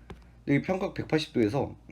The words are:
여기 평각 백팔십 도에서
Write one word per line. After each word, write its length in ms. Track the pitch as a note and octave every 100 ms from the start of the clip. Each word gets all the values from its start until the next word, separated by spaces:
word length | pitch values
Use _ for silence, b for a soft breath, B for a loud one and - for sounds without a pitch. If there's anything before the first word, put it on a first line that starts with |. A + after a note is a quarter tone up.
| B B B B -
여기 140 | C#3+
평각 320 | C#3+ F#3 G3
백팔십 380 | - A2+ D#3+ -
도에서 420 | B2 G#2+ C3+ A2 - -